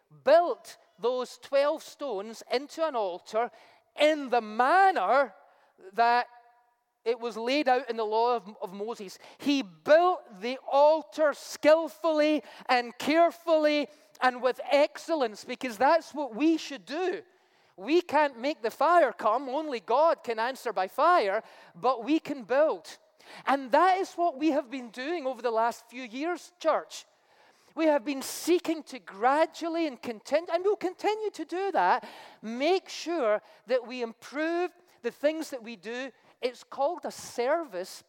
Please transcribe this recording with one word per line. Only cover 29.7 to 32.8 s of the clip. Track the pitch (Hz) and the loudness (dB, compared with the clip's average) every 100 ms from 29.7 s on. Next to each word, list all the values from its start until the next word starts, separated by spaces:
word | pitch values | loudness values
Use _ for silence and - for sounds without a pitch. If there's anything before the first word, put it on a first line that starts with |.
| 330 320 | -2 -2
and | 247 | -4
contin-, | 247 214 - 294 359 | -10 -12 -2 -2 0
and | 339 370 | -2 0
we'll | 403 | 0
continue | 349 359 392 427 427 | -4 -2 -2 -2 -4
to | - 320 | -8 -8
do | 339 392 | -4 -2
that, | 302 180 220 - - - - | 2 2 2 -2 -16 -20 -16
make | 214 233 294 381 | -12 -2 0 0